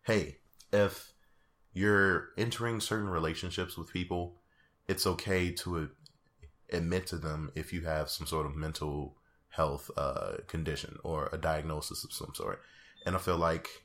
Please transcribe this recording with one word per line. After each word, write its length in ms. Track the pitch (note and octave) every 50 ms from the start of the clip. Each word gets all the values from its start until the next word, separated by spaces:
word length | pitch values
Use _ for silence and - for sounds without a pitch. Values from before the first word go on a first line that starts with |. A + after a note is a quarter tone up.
| _
"Hey, 340 | - A2 G2+ E2+ D2 - - _ _ _ - - _
if 400 | - G#2 G2+ F#2+ - - - - _ _ _ _ _ _ _ _ _ _ _ _ -
you're 560 | F2+ G2 G#2 G#2 G2+ G2 F#2+ F2+ D#2+ - - -
entering 420 | - A2 A#2 A#2 - A#2 A#2 A#2 G#2+
certain 300 | - - - A2 G#2 G2
relationships 680 | F2+ E2 D#2+ D#2+ E2 - - F2+ F2+ - F2+ F2+ -
with 140 | - D#2+ - -
people, 440 | F#2 F2+ F2+ F#2+ F2 F2 F2 - - _ _ _ _ _ _ _ _ _
it's 180 | - F#2+ - -
okay 440 | G2 E2+ - - G2 F#2+ F#2 F2+ F2
to 320 | E2+ - - F2+ F2 E2 D#2
a-, 920 | C#2+ - _ - - _ _ _ _ _ _ - - _ _ _ - -
admit 320 | F2 E2 E2 F2+ F#2 F#2
to 100 | - -
them 340 | E2 D2+ D#2+ D2+ D2+ D2+ C#2+ -
if 180 | D#2 D2+ - -
you 80 | E2+
have 280 | D#2+ E2 D#2 D#2 D2+ -
some 180 | - - E2
sort 180 | D2+ E2 D#2 D2+
of 100 | D2 C#2+
mental 640 | D2+ D2+ D#2 D#2 - D2+ D2+ C#2+ D2 D2 D2+ - _ _ _ _ _ _ _
health, 420 | - - D#2+ D2 C#2 D2 - - -
uh, 400 | - C#2+ C2+ - - - - - - -
condition 500 | - - E2+ D#2+ E2 D2 - - - - - -
or 260 | - D#2+ D2+ C#2+ -
a 60 | -
diagnosis 680 | F2 D#2 E2 D#2 D#2 D2+ D#2+ D2+ D2+ D2+ - - - -
of 100 | - -
some 200 | - - - -
sort." 280 | - G1+ - - - - - - - - - - - -
And 100 | F#2 F2+
I 40 | F#2+
feel 180 | - F#2 F2
like 300 | E2+ E2 E2 E2 E2 - - - -